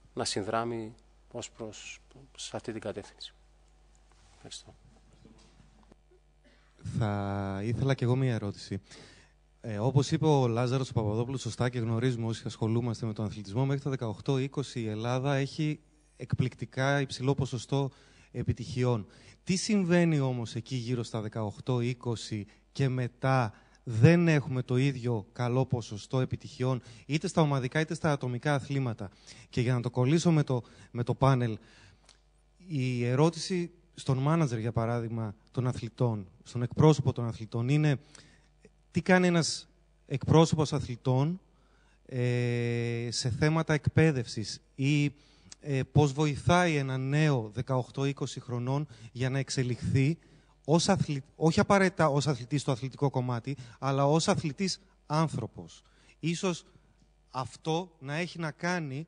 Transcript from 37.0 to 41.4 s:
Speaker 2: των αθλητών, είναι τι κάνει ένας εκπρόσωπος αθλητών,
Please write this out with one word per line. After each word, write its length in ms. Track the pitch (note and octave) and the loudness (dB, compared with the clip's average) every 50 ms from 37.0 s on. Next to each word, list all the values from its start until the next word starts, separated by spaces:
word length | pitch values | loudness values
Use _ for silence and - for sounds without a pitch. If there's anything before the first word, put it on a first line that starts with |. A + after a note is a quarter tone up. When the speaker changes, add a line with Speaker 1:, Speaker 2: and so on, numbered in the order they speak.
| - - - | 2 -2 0
Speaker 2:
των 140 | - A#2+ | -2 -2
αθλητών, 420 | A#2 A2+ - A2 G#2 - A#2 A#2 B2 | -4 -6 -8 -10 -8 -4 -4 0 2
είναι 300 | C#3+ D3+ D3+ D3+ C#3 - - - - - - - - _ _ _ _ _ _ - _ _ _ _ | 2 2 2 2 0 0 -4 -12 -20 -20 -20 -20 -20 _ _ _ _ _ _ -20 _ _ _ _
τι 120 | - F3+ - | -6 -4 4
κάνει 240 | - F#3 F#3 F3+ | 6 6 6 6
ένας 420 | F3+ E3+ E3+ D3 - - - - _ _ _ _ _ _ _ _ | 6 4 4 2 2 -2 -6 -10 _ _ _ _ _ _ _ _
εκπρόσωπος 640 | - C#3+ C3 - - - D#3 E3 D3+ - D#3 D#3 - D#3 | -6 -6 -4 2 6 8 8 8 8 6 0 0 0 0
αθλητών, 680 | C#3 - - B2 A2+ - C3+ B2+ B2+ C#3 D#3+ F3+ F#3+ | -4 -4 -6 -10 -6 0 2 2 2 2 2 0 -4